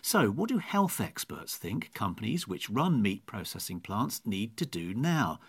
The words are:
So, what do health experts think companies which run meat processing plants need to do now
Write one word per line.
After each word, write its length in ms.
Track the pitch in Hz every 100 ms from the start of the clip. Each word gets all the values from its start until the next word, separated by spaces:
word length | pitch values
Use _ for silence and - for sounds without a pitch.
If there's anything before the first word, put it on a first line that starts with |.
So, 280 | - 214 220
what 200 | 117 226
do 100 | 240
health 420 | - 202 185 -
experts 560 | 87 - - 73 78 -
think 360 | 87 113 -
companies 540 | - 98 85 110 170 -
which 240 | 90 -
run 320 | 117 180 135
meat 240 | 101 98 -
processing 540 | 92 90 - - 90
plants 400 | - 101 214 -
need 320 | 117 98 113 113
to 60 |
do 300 | 160 85 87
now 460 | 107 160 160 87 76